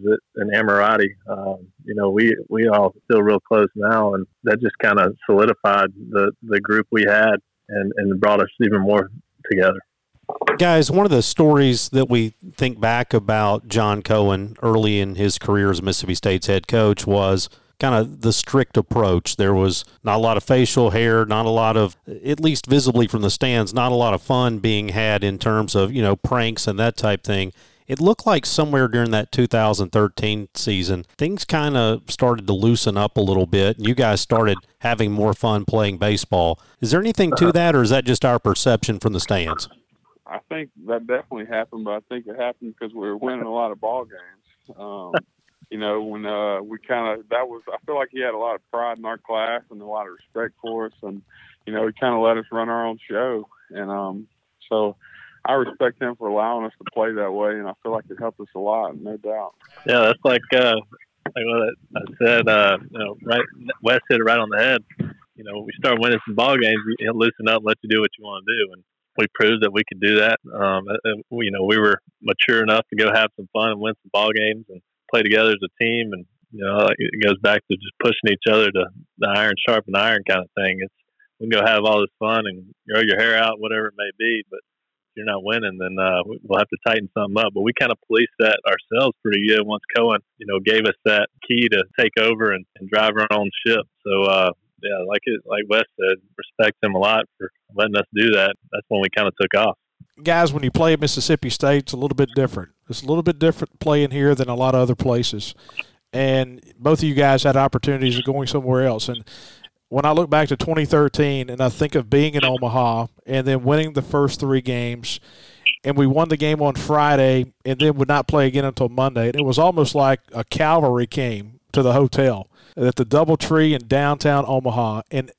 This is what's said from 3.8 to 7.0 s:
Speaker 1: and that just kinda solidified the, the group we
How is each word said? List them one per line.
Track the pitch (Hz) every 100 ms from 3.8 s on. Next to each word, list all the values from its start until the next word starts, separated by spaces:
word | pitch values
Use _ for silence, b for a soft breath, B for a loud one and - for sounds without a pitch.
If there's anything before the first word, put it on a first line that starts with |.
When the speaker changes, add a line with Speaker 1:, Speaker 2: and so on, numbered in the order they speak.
| 104 113 107
Speaker 1:
and | 98 92 _
that | 117 110
just | 117 -
kinda | 110 101 92 110 -
solidified | 101 110 - 104 101 98 98 120
the, | 107 101 -
the | 113 104
group | 104 110 104
we | 113